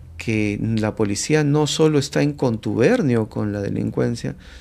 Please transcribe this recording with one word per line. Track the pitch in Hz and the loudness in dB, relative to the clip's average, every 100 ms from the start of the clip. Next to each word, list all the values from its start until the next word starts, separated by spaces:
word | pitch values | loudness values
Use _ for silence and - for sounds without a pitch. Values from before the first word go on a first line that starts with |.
| - - | -18 -10
que | - 110 104 104 | -2 0 0 -2
la | 110 110 107 | -2 0 0
policía | 104 104 101 - 151 | 0 -2 -2 0 2
no | 147 147 147 | 2 2 2
solo | - 156 147 | 2 4 2
está | 139 151 | 0 0
en | 147 | 0
contubernio | 143 131 113 110 107 147 254 147 117 107 | 0 -2 -2 -2 2 4 4 2 0 0
con | 113 107 | -4 -4
la | 101 | -4
delincuencia, | 104 113 113 120 123 120 135 135 - - | -4 -4 -2 -2 -2 -2 -6 -8 -16 -20